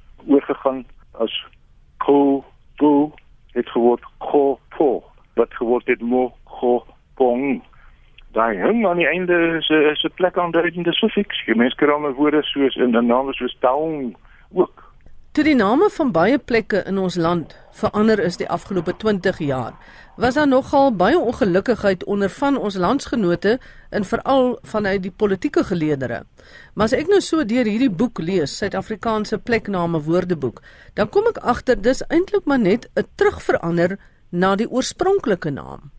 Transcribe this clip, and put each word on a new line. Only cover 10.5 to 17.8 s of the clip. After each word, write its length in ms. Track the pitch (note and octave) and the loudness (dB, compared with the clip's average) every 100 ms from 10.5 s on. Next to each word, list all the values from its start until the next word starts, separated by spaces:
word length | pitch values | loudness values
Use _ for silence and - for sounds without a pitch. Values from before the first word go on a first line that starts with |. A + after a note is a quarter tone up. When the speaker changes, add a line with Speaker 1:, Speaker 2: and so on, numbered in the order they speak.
| E3 E3+ E3+ E3+ | 0 0 -2 -4
Speaker 1:
suffiks. 520 | E3 A3 G#3 G3+ - - | 0 0 -2 -4 -6 -2
Die 80 | |
mens 200 | A2+ B2 | 0 0
kry 160 | A#2+ D3 | 2 0
hom 140 | D3 D3 | 2 -2
in 120 | B2+ | 0
woorde 220 | D3 D3 | 0 2
soos 340 | C#3 C#3+ C3+ C3 | 0 0 -2 2
in 200 | B2+ A#2 | 2 2
'n 100 | A#2+ | 2
name 260 | A#2+ C3+ | 2 0
soos 240 | C3 B2 - | -4 -8 -2
taung 560 | B2+ C3+ D#3+ D#3 B2+ - - - - | 0 0 -2 -6 -8 -12 -20 -20 -6
ook. 400 | F3+ - - - - - - - | -2 -2 -6 -20 -20 -20 -20 -6
Speaker 2:
Toe 120 | - | 0
die 100 | D4+ | 2
name 360 | C4+ G3 B3+ G4+ | 4 4 4 2
van 220 | - D4 | 2 0
baie 260 | F3+ F3+ C#4 | 2 2 2
plekke 460 | - A#3 - G3+ - | 0 -2 0 -2 -2
in 120 | F#3+ | -2
ons 180 | F#3 F3 | -2 0
land 400 | E3 F3 - - - | 0 0 -4 -12 -20
verander 480 | - | -6